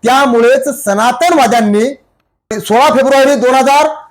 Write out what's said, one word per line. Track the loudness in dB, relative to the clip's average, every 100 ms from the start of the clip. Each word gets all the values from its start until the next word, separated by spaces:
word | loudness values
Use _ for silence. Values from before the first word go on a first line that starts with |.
| 0
त्यामुळेच | 0 2 2 2 2 -2 -6
सनातनवाद्यांनी | -4 -2 -2 0 0 2 2 0 0 0 -2 -6 _ _ _ _ _ -12
सोळा | -2 0 2
फेब्रुवारी | 2 0 2 2
दोन | 2 0
हजार | 0 2 0 0 -4 -18